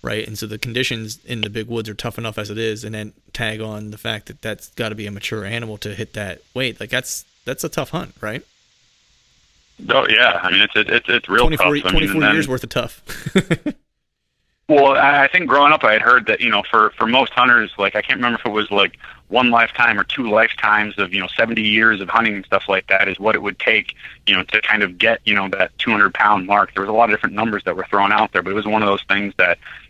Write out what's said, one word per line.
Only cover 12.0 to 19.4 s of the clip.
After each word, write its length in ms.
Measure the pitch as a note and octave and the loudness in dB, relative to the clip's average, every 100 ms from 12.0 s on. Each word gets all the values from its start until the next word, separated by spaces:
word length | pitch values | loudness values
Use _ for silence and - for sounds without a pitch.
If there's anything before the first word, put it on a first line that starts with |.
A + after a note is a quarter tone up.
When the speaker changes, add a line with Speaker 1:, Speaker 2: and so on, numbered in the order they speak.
| - - | 2 2
Speaker 2:
and 80 | |
then 100 | G#2 | 2
Speaker 1:
years 140 | D#3+ D3 | 2 0
worth 160 | B2+ | -4
of 60 | A#2 | -4
tough. 320 | C3+ A#2 - - - - F#3+ | -6 -6 -10 -16 -12 -2 -2
<laughs> 400 | - E3 - - _ _ _ _ _ _ _ _ - | 0 -4 -4 -10 _ _ _ _ _ _ _ _ 2
Speaker 2:
Well, 280 | D3 C#3 C#3 | 6 6 6
I, 260 | C#3 C#3+ | 4 4
I 40 | C#3 | 4
think 180 | F3+ E3 | 2 2
growing 240 | C3+ C#3+ | 4 6
up, 140 | D3+ A2+ | 6 4
I 80 | |
had 80 | G#2+ | 4
heard 240 | A2 B2 G#2+ | 6 4 4
that, 160 | G#2+ | 0
you 80 | A#2+ | 0
know, 120 | G#2 - | 0 2
for, 200 | A2 G#2+ - | 2 2 2
for 100 | A2+ | 0
most 240 | B2+ B2+ | 2 0
hunters, 400 | - B2+ A#2+ G#2+ - | 2 4 4 2 -2
like, 180 | G2 G#2+ | -2 -2
I 60 | |
can't 160 | - C3 | -2 -2
remember 200 | B2 A2+ | -2 -2
if 60 | A#2 | -2
it 60 | |
was, 180 | G#2 G#2 | -2 0
like, 280 | G2+ F#2+ - - - _ | 0 0 -4 -20 -20 _
one 200 | A2+ | 0